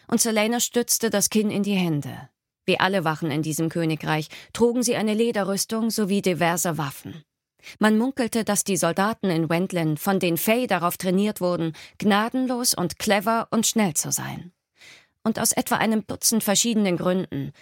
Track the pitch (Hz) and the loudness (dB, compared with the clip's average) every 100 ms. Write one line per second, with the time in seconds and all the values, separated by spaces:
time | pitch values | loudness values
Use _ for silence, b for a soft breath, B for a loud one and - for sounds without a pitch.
0 | B 233 233 220 220 240 - 240 240 - | B 0 2 2 2 0 0 0 0 0
1 | 226 202 - 214 214 196 202 196 175 147 | 0 2 2 2 2 0 0 2 2 0
2 | 135 117 - _ _ _ - 175 185 196 | -2 -10 -16 _ _ _ -2 2 2 2
3 | 160 156 165 147 156 151 165 170 160 156 | 0 -2 -2 -2 -2 -2 -2 0 -2 -2
4 | 156 156 156 B B - 240 240 233 165 | -2 -2 -4 B B 0 2 2 0 0
5 | 214 214 233 214 190 196 - 220 226 220 | 0 2 2 0 0 -2 -2 -2 -2 0
6 | 196 196 190 160 170 175 185 156 139 - | 0 0 0 2 0 0 -2 -2 -4 -8
7 | - 160 - _ _ _ B B 214 214 | -14 -16 -20 _ _ _ B B 2 4
8 | 254 - 226 233 214 202 - 180 165 170 | 2 -2 -2 -2 0 0 0 0 0 2
9 | 202 233 190 160 160 170 190 175 156 151 | 0 0 0 0 0 0 0 0 0 0
10 | - 190 180 165 - 233 247 180 175 - | 0 0 2 0 0 0 0 0 0 -2
11 | 185 185 214 208 180 175 165 156 B B | 0 2 0 0 -2 0 -2 -6 B B
12 | 202 202 226 262 254 247 247 - 175 - | 2 2 2 -2 -2 0 0 0 -2 -2
13 | 220 202 202 226 - 226 - 220 196 147 | 0 2 2 0 0 0 0 2 2 0
14 | 143 139 131 - 175 _ _ _ B B | -4 -4 -6 -10 -14 _ _ _ B B
15 | B B 220 220 226 - - 233 220 220 | B B -4 0 0 0 0 0 2 0
16 | - - - 220 - 196 233 220 202 175 | -2 -4 0 0 2 2 2 2 2 2
17 | 175 185 - 139 139 - | 0 0 -2 -6 -8 -12